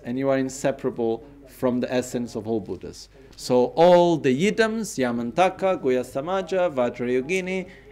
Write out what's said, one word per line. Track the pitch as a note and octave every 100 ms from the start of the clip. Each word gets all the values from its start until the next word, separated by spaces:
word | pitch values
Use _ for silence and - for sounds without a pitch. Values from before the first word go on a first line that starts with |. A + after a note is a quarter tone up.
| B2
and | B2+
you | C3+
are | C3+
inseparable | C3 - C#3 C3+ C3 A2+ A2+ A2+ - - -
from | - B2+ B2
the | B2
essence | B2+ B2 B2 A#2 A2+
of | G#2+
all | A2+
Buddhas. | G2 F2+ - - - - - -
So | - B2 B2 -
all | F3 F3 F3 E3
the | C3+
Yidams, | B2+ G3 F#3 A3+ A3+ G3 -
Yamantaka, | B2 A#2+ A#2+ A#2 F#3 F#3 F#3+ F#3
Guhya | C#3 B2+ B2
Samaja, | - D#3 F#3+ F#3 F#3+ F3+
Vajrayogini, | C3 A#2+ A#2+ A#2+ B2+ C3+ F#3 F#3 F#3+ F3+ - -